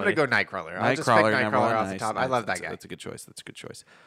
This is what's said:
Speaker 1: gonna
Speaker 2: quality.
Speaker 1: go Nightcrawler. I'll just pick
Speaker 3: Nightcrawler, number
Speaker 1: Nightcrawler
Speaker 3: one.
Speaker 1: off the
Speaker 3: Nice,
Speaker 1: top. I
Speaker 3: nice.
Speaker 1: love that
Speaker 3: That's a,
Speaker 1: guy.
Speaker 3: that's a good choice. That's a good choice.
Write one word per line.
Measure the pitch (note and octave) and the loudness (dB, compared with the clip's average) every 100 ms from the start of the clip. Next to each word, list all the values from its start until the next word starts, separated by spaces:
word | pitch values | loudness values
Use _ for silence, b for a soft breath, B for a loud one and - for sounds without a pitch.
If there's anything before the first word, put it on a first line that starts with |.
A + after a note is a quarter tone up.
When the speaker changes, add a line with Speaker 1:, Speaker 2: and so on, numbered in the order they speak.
Speaker 1:
gonna | G3+ | 2
Speaker 2:
quality. | |
Speaker 1:
go | D#3+ C#3 | 2 2
Nightcrawler. | G#2+ F#2+ F#2 D#2+ F#2 | 2 0 -4 -8 -2
I'll | A#2 | 0
just | C#3+ C3 | 2 4
pick | A2+ | 6
Speaker 3:
Nightcrawler, | A2 A2 | 6 4
number | A2 B2+ | 2 2
Speaker 1:
Nightcrawler | |
Speaker 3:
one. | A#2 A2 | 2 2
Speaker 1:
off | G2 | -2
the | |
Speaker 3:
Nice, | F#2+ | -4
Speaker 1:
top. | A2 G2+ | -4 -2
I | |
Speaker 3:
nice. | C3 | 0
Speaker 1:
love | B2 | 0
that | G#2 | -2
Speaker 3:
That's | F2+ | -4
a, | |
Speaker 1:
guy. | E2 | -6
Speaker 3:
that's | F2+ | -10
a | F#2 | -12
good | F2 | -14
choice. | - - | -12 -14
That's | - - | -16 -18
a | |
good | - - | -18 -16
choice. | - - - b | -16 -16 -20 b